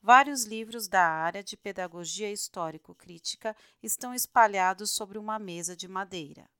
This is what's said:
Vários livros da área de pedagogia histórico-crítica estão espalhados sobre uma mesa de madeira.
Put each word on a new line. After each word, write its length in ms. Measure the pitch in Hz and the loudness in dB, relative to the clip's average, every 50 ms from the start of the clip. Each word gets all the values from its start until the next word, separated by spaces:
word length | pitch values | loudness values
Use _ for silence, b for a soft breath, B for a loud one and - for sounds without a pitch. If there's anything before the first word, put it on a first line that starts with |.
Vários 420 | _ 202 240 269 277 285 285 262 233 | _ 10 10 10 10 6 0 -4 -4
livros 420 | 214 220 220 220 220 233 233 214 | -4 -6 -8 -8 -10 -10 -10 -8
da 160 | 190 202 190 | 0 4 4
área 400 | 180 165 160 160 160 170 175 196 | 4 4 2 0 -2 -4 -4 -6
de 140 | 196 - - | -12 -12 -16
pedagogia 720 | _ _ 202 190 190 185 175 165 175 175 160 165 190 214 208 | _ _ -10 -8 -8 -8 -8 -8 -12 -10 -10 -8 -8 -6 -8
histórico-crítica 1300 | 208 202 - - - 190 170 160 156 160 _ - 170 _ - 180 175 165 _ - - _ - 220 214 b b b b b | -6 -8 -10 -10 -8 -8 -8 -8 -8 -12 _ -20 -20 _ -20 -20 -20 -12 _ -10 -10 _ -8 -10 -10 b b b b b
estão 320 | - 220 - - - 247 247 | -6 -6 -6 -6 -6 -8 -6
espalhados 760 | 247 - - _ 240 226 214 202 196 185 185 190 185 208 202 | -6 -6 2 _ 6 6 6 6 2 2 2 0 0 -4 -4
sobre 260 | - - 220 190 196 | -4 -4 -6 -8 -10
uma 220 | 214 214 214 214 220 | -10 -8 -8 -8 -8
mesa 380 | 214 185 170 170 170 170 180 | -8 -8 -8 -8 -8 -8 -8
de 100 | 175 185 | -10 -14
madeira. 640 | 180 190 190 196 185 190 180 151 143 156 - 98 _ _ _ | -10 -8 -8 -8 -6 -8 -10 -10 -12 -14 -20 -20 _ _ _